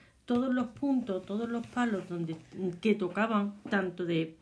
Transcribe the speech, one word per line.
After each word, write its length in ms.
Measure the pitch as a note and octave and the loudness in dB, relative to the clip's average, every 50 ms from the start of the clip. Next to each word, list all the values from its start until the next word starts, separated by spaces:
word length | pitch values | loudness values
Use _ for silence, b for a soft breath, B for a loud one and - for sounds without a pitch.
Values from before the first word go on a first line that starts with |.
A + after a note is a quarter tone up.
| B B B B _ | B B B B _
todos 260 | - B3 A#3+ B3+ C4 B3 | 0 2 2 2 2 2
los 120 | B3+ B3 A#3+ | 0 0 -2
puntos, 560 | - - - C#4+ C#4 B3+ - - F#3+ F#3 F#3 | -4 -2 0 2 2 2 2 0 -2 -4 -2
todos 240 | - G3 G#3 A#3 A#3+ | -4 -4 -2 -2 -2
los 180 | A#3 A#3 A3+ | -2 -4 -4
palos 420 | - - B3+ A#3+ A#3 G#3+ F#3+ E3+ E3+ | -4 0 0 2 2 2 0 -2 -2
donde, 260 | F3 F3 E3+ D#3+ D#3+ D#3+ - - - - F#3 F#3 F3 F3 - | -4 -4 -2 -4 -4 -8 -10 -14 -8 -4 -4 -4 -2 0 4
que 120 | A3 G#3 | 4 4
tocaban, 600 | G#3 F#3+ F3 F3+ G3+ G#3+ A3+ A3+ G#3 G3+ G3+ G3+ - - - | 4 2 -2 0 0 0 2 2 2 0 0 -4 -8 -6 0
tanto 340 | - G3 F#3+ F3+ F3 - F3+ | 0 0 0 0 -2 -2 -2
de 320 | E3+ E3+ E3 D#3+ D#3+ - - | 0 2 0 0 -2 -6 -14